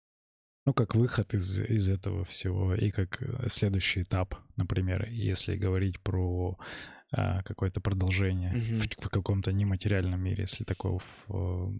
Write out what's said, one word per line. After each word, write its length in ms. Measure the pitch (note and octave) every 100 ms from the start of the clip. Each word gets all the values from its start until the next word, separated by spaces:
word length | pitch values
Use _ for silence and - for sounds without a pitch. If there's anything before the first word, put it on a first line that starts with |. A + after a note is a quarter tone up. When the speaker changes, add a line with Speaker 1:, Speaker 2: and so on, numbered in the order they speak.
| _ _ _ _ _ _ -
Speaker 1:
ну, 80 |
как 220 | - A2+ A2+
выход 380 | B2 - -
из, 280 | G#2 F#2 G2
из 280 | G2+ A2 F#2+
этого 360 | F#2+ F#2+ F#2 F2+
всего 500 | - F#2+ F#2 F#2+ F#2
и 160 | G#2+
как, 300 | - F#2 -
э, 260 | - - -
следующий 540 | - G2+ G2 - -
этап, 340 | F2+ F#2+ F#2 - - -
например, 500 | F2+ F#2 F#2 F#2 G2+
если 460 | A#2 G#2 F#2 - F#2
говорить 440 | F#2+ F#2 G2 F2
про, 560 | - F#2 F2+ F2+ F2+ F#2 - - - - -
а, 300 | F#2+ G2 F#2
какое-то 360 | - G2 F#2+ F#2+
продолжение 720 | G2 F#2+ F#2 F#2+ F#2+ F2+ F2+
Speaker 2:
Мгм. 240 | A#2+ A2+ A2+
Speaker 1:
в, 240 | A2 - -
в 40 |
каком-то 440 | G2+ F#2 G2 F#2+
нематериальном 640 | G2 G2+ F#2 G#2 G2 F2+ F2+
мире, 200 | F#2 F#2+
если 220 | F#2+ - -
такого 340 | F#2+ G2+ F#2
в-, 260 | - - -
э, 340 | F#2+ F#2 F2+ F#2 G2+